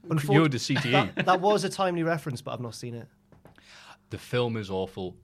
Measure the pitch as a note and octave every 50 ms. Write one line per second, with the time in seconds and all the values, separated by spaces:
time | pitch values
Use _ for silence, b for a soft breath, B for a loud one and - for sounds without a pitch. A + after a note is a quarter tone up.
0 | - F3 E3+ D3+ C#3+ C#3+ C#3 D3+ D#3+ D3+ B2+ A2+ - - C#3 B2+ - A#2 B2+ C#3+
1 | - - - - - D#3+ F#3 F3+ F3 G#3 G#3 G3 F3 F#3+ F#3+ - G3 F#3 E3+ E3+
2 | E3 E3 E3+ D#3 - D#3 B2+ A#2 - B2+ B2 A2+ B2 A#2 A2 - - A#2+ A#2 A#2
3 | A2 - _ _ _ _ - - _ - _ B B B B B B B B B
4 | _ _ - G2 - - - B2 B2 A#2+ A2+ A2 G#2 F#2+ F#2+ F#2+ F#2+ F#2 - G2
5 | F#2 F2+ F2+ -